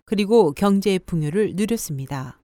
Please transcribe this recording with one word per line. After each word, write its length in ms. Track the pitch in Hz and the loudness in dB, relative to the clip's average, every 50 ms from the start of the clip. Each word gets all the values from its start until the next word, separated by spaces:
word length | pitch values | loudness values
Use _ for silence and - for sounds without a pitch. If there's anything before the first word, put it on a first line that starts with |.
| _ | _
그리고 460 | - 233 196 208 190 226 240 202 151 | -4 -2 -2 0 2 4 4 4 4
경제의 480 | 143 - 208 202 196 196 196 214 196 185 | 2 2 2 2 2 2 2 2 0 0
풍요를 540 | 185 - - 165 151 147 151 202 214 180 - | -2 -4 -4 -2 -2 -2 0 -2 -2 -2 -2
누렸습니다. 840 | 175 214 214 226 220 - - 151 135 135 127 143 135 131 131 - - | -2 -2 -2 -2 -4 -4 -8 -8 -10 -8 -8 -8 -10 -10 -10 -14 -20